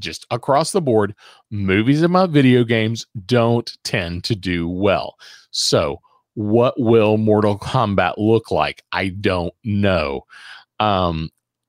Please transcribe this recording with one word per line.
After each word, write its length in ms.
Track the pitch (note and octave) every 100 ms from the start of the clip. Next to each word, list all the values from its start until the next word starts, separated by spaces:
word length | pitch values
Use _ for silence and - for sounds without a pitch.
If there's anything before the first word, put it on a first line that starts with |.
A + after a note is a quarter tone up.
Just 260 | F2 D#2 -
across 400 | A#2+ - C#3 D#3+
the 100 | G3+
board, 320 | D3 A2 G2+ - - - _
movies 500 | G#2 G2 F#2+ A2+ D3
about 280 | E3+ F3+ F#3
video 340 | D3+ C3 B2
games 420 | A#2 A2+ A2 A2+ - G#2+ F#2
don't 520 | A#2+ A#2 A#2+ - -
tend 400 | - A#2+ E2+ F2
to 100 | -
do 340 | G#2+ F#2 F2 E2+
well. 460 | F2+ G2+ E2+ - - - - _
So 480 | - - A#2 D#2 - _ _ _
what 400 | - G#2 A2+ B2 -
will 400 | A2+ A2+ G#2+ G#2+
Mortal 400 | A2 G#2+ G#2 G2+
Kombat 560 | - C3 A2 F#2+ F2+ -
look 340 | G#2+ A2+ -
like? 320 | F2 D2 C#2 _
I 160 | F2+ F#2+
don't 460 | F#2 G2+ F#2 E2+ -
know. 640 | - G2+ G2+ F2+ D2 C2+ - - - - _ -
Um, 500 | G#2+ G2 F2+ E2 D#2+ _ _ _